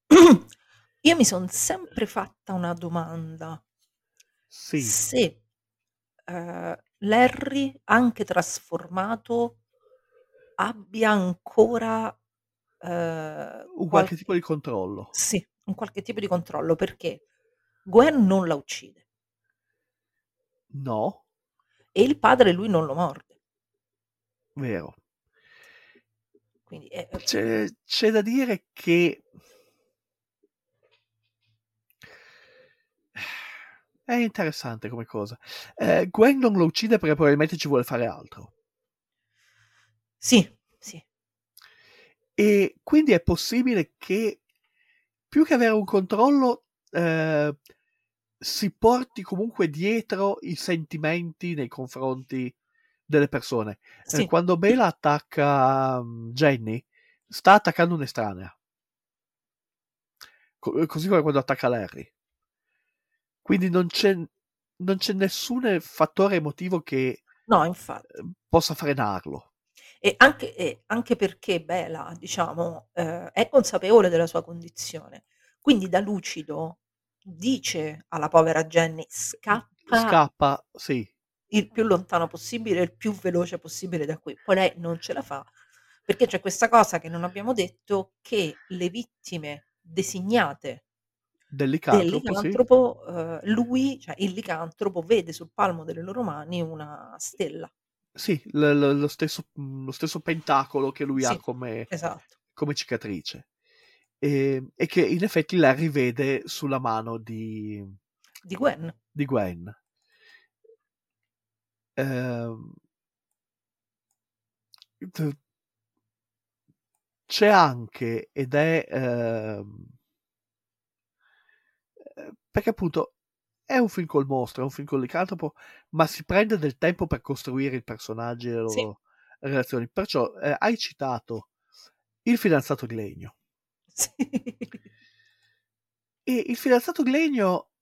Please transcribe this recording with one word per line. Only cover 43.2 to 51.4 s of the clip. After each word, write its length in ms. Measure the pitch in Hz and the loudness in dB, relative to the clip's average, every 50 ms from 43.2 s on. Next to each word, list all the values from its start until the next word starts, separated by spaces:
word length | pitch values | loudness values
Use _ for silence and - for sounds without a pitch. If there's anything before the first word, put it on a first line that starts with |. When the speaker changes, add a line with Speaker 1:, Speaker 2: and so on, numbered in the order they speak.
Speaker 2:
possibile 720 | - - 175 - - - 226 240 247 254 240 196 151 - _ _ | 4 2 0 0 0 -2 0 0 2 2 2 0 0 -2 _ _
che 440 | - - 190 208 226 214 - - _ _ _ _ _ _ _ _ _ _ _ _ _ _ _ _ _ _ | -6 -4 -2 0 0 -2 -4 -6 _ _ _ _ _ _ _ _ _ _ _ _ _ _ _ _ _ _
più 160 | - 285 311 | 4 4 4
che 80 | - 311 | 6 6
avere 180 | 247 240 226 220 | 4 6 4 4
un 120 | 214 202 | 2 0
controllo, 800 | 185 - 202 190 185 - 202 233 269 285 277 262 247 240 - _ _ _ _ _ _ | 2 2 2 2 2 2 4 4 6 6 4 4 2 2 0 _ _ _ _ _ _
eh, 640 | - 165 170 165 160 160 156 160 156 147 147 147 143 - _ _ - _ _ _ _ _ _ _ _ _ _ _ _ _ | -4 -2 0 0 0 0 0 0 2 2 0 0 -2 -6 _ _ -20 _ _ _ _ _ _ _ _ _ _ _ _ _
si 360 | - - - - 214 196 - | -10 -8 -6 -4 -4 -4 -4
porti 480 | _ - 220 247 247 254 - _ - 190 | _ 4 4 4 4 0 -6 _ -14 -10
comunque 460 | - 196 180 208 233 - - 196 160 | -8 -6 -6 -6 -6 -2 0 0 0
dietro 680 | 143 151 175 202 226 233 220 - - 190 196 202 196 - | 0 -2 -2 -2 -2 -2 -2 -4 -4 -2 -2 -2 -2 -4
i 140 | - 143 175 | -6 -10 -10
sentimenti 1000 | - - - 180 165 156 - - 156 151 151 165 175 175 170 156 _ | -8 -4 -4 -4 -4 -4 -8 -10 -6 -4 -2 -2 -2 -4 -8 -10 _